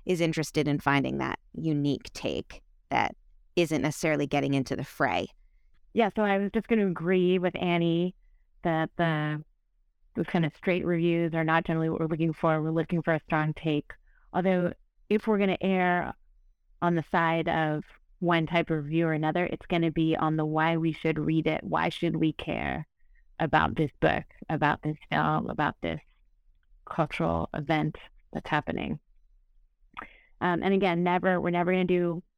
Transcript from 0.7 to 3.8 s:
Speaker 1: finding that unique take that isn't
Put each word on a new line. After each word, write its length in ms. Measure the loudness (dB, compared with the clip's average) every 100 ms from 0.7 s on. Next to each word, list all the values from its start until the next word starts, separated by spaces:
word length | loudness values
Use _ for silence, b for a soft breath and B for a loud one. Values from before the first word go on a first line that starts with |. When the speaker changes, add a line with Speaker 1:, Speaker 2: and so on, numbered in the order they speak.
| 0
Speaker 1:
finding 380 | 2 2 0 -2
that 200 | -4 -6 -10
unique 580 | -8 -2 0 0 -2 -6
take 480 | -8 -6 -6 -8 -16 -20 _ _
that 260 | 0 0 -4 _ -20 _ -2
isn't 260 | 0 0